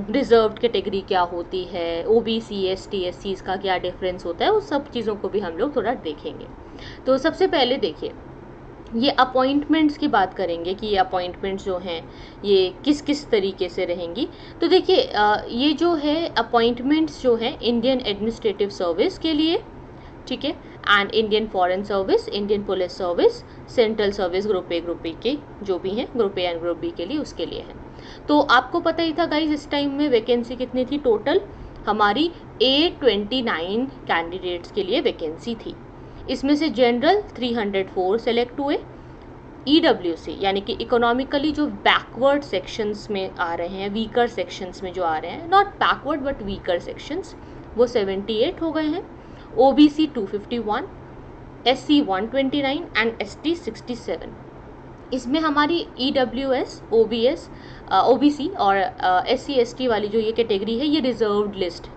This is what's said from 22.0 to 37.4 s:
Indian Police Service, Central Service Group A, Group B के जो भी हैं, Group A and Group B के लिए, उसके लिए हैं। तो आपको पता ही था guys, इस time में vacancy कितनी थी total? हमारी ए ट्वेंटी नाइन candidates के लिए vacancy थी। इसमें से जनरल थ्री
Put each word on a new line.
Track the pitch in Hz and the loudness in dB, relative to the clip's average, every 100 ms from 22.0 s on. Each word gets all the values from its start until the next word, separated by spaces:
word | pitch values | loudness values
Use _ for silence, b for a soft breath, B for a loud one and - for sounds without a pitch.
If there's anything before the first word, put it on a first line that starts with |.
| 190 440 - | 2 2 2
Indian | 202 202 208 | -4 0 0
Police | 202 190 180 - | 0 -2 -2 -2
Service, | 180 175 415 - B B - | -2 4 4 2 B B -2
Central | - 220 220 202 | 2 4 4 0
Service | 202 185 180 208 | 0 0 0 0
Group | 185 175 | 0 0
A, | 170 | -4
Group | 170 165 | -2 -6
B | 165 160 | -6 -4
के | 226 294 - - | -2 -4 -6 -10
जो | 196 180 | -4 -2
भी | 190 | -2
हैं, | 208 302 247 | -4 -2 0
Group | 196 | 0
A | 185 180 | 0 -2
and | 170 | -2
Group | 170 165 | -2 -2
B | 170 165 | -4 -6
के | 175 | -4
लिए, | 302 | -4
उसके | 262 - 156 | -6 -6 -6
लिए | - | -6
हैं। | - - - B B B - | -12 -16 -16 B B B 2
तो | 294 | 4
आपको | 285 240 254 339 | 6 6 4 0
पता | 339 330 | 0 0
ही | 330 | 0
था | 311 330 | 0 0
guys, | 302 320 | 0 0
इस | 294 - | -2 -2
time | 285 285 | -2 0
में | 277 294 | 0 2
vacancy | 240 226 240 233 254 | 2 4 0 0 -6
कितनी | 254 254 | -4 -2
थी | 247 285 | -2 0
total? | 269 208 - 370 - B B B - | 2 2 2 0 0 B B B -2
हमारी | 208 208 214 339 B B - | 2 4 4 0 B B 0
ए | 247 277 339 - | 4 4 2 2
ट्वेंटी | 262 202 208 262 | 2 2 0 -2
नाइन | 226 165 170 214 269 | -2 -2 -2 -2 -4
candidates | - - 175 165 180 180 175 - | -6 -2 -2 -2 -6 -6 -6 -6
के | 214 | -4
लिए | 185 254 | 0 0
vacancy | 254 - 160 160 233 | 0 -2 -6 -6 -8
थी। | 226 - - - - B B - | -8 -10 -14 -16 -18 B B -6
इसमें | 254 269 294 | -2 2 2
से | 311 | 2
जनरल | 214 240 240 294 403 403 | 4 4 6 4 4 0
थ्री | - | -4